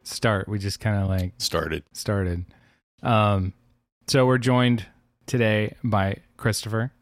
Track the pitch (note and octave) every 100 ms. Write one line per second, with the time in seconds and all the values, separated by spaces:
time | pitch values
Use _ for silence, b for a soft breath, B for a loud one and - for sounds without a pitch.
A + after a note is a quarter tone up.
0 | - - A#2 G2+ - G#2+ G2 - A2 G2+
1 | F#2+ F#2+ F2+ - - D#2+ D#2+ D#2 - -
2 | - G2+ F#2 F2 F2+ b b b _ _
3 | B2+ A2 G#2 G2+ F#2 - _ _ _ _
4 | - C#3 B2+ B2+ B2 B2 B2 A#2 F#2+ _
5 | _ _ - B2+ A2+ G#2+ G#2+ - A#2+ G#2
6 | G2 G2 _ - A#2 G#2 G#2+ A2 B2 _